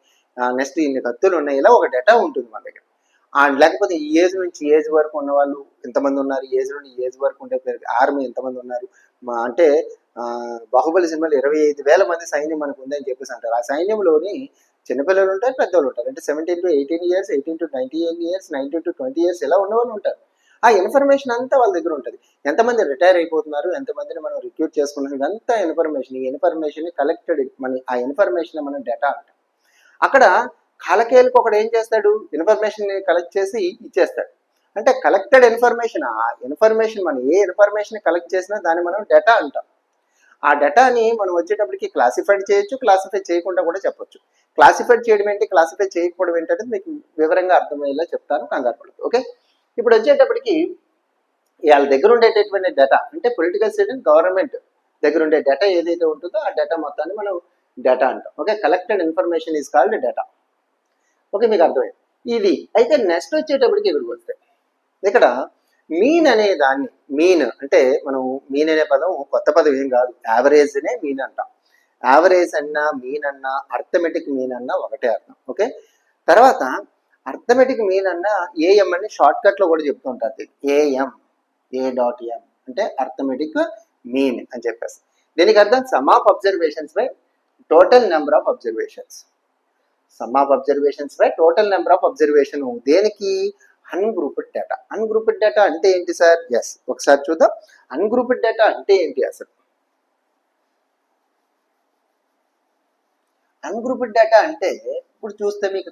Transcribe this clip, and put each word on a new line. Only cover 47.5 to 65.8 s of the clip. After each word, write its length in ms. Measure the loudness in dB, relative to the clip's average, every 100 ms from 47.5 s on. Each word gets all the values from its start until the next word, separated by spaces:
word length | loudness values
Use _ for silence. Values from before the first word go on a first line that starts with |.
అర్థమయ్యేలా 500 | 2 0 -6 -6 -4
చెప్తాను, 420 | -6 -8 -4 -6 -4
కంగారు 300 | -4 -4 -6
పడదు. 260 | -16 -10
ఓకే, 220 | -4 -4 -4 -16 _ _ _ -4
ఇప్పుడు 180 | 2 4
వచ్చేటప్పటికి 800 | 4 4 4 2 -2 -2 -2 -6 _ _ _ _ _ _ _ _ 4
వాళ్ళ 180 | 4 6
దగ్గర 240 | 4 4
ఉండేటటువంటి 580 | 6 4 4 0 0 -2
డేటా 260 | 2 4 4
అంటే 320 | 0 -4 -4
పొలిటికల్ 420 | -2 -2 0 -2
స్టేట్ 380 | 0 -2 -2 2
గవర్నమెంట్ 480 | 4 4 -2 -4 -8 _ _ _ -4
దగ్గర 180 | -2 0
ఉండే 180 | 0 0
డేటా 260 | 0 0 2
ఏదైతే 380 | 0 -2 -2
ఉంటుందో 340 | -2 -4 -6 -6
ఆ 100 | -6
డేటా 280 | -4 -4 -4
మొత్తాన్ని 380 | -6 -8 -8
మనం 260 | -8 -8 -8 _ _ _ -4
డేటా 280 | 0 2 2
అంటాం. 260 | -2 -12 -8
ఓకే, 120 | -4
collected 480 | -2 0 -2 -2 -2
information 560 | -2 -2 -2 -4 -4 -8
is 80 | -2 0
called 220 | 2 0
data. 220 | -4 -6 -10 _ _ _ _ _ _ _ _ _ -8
ఓకే, 120 | -2 0
మీకు 160 | 2
అర్థమైంది 760 | 2 2 -4 -8 _ _ -6 0
ఇది. 320 | 0 0 0 0
అయితే 200 | 2 2
నెక్స్ట్ 380 | 2 0 -2
వచ్చేటప్పటికి 540 | -4 -2 0 2 2 0
ఇక్కడికి 220 | -2 -6
వస్తే 240 | -12 -12 -16 _ _ _ _ _ -6 0
ఇక్కడ 400 | 4 4 2 -8 _ _ _